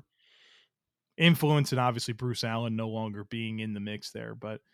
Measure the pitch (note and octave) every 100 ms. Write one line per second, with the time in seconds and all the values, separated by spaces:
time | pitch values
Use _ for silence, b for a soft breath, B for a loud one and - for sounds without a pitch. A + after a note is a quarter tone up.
0 | - b b b b b b _ _ _
1 | _ - E3 E3 D3+ D3+ C#3 - B2 A#2
2 | - A2 B2 A#2 A#2 A2+ A#2 A2 A2+ A2
3 | A2 G#2 G2+ A2+ A2+ A2 A2 G#2 G2+ G#2+
4 | - A2+ A2 A2+ G#2+ A2 -